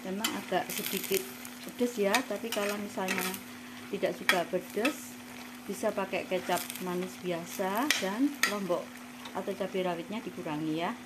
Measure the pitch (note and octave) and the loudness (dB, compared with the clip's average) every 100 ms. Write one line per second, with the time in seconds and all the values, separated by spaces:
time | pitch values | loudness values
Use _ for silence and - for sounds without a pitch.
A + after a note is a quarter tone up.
0 | F#3+ G3 A3+ B3+ - F3+ - - G3+ - | -2 0 0 -2 0 0 2 -2 0 -2
1 | - - - - - - - - A#3+ A3+ | 2 2 2 -8 -12 -10 -10 0 0 4
2 | G3+ A3+ C4 G3+ A#3 A3 G3+ G#3 G#3 - | 4 4 2 -4 -2 0 0 0 -2 -2
3 | F#3+ F#3+ F#3 - - - - - - G3 | 2 2 2 -2 -8 -12 -12 -12 -6 0
4 | - - - F#3 E3 F#3 - G3 A#3+ D4+ | 2 2 4 4 4 0 0 2 2 0
5 | - - - - - - - G3 A3 G3+ | -8 -12 -12 -12 -12 -10 -6 0 0 0
6 | F#3+ F3+ - F#3 F3+ F3 - - F#3 F3 | 0 -2 2 0 4 2 2 -4 -2 0
7 | F3+ - F3+ E3+ F3 - F#3+ G3+ C#4+ - | -2 -4 -2 -2 -2 0 2 2 4 4
8 | F#3+ G#3 C#4+ - - G3+ F#3+ E3 - - | 2 4 2 4 0 2 2 2 0 -10
9 | - - - - G3 F#3+ F#3+ G3 F#3 E3+ | -12 -12 -6 -4 -2 -2 0 2 0 0
10 | E3 G#3+ G3+ F3 F3 D3+ D#3 D#3 F3 A#3+ | -2 -4 -4 -6 -2 0 0 2 0 -2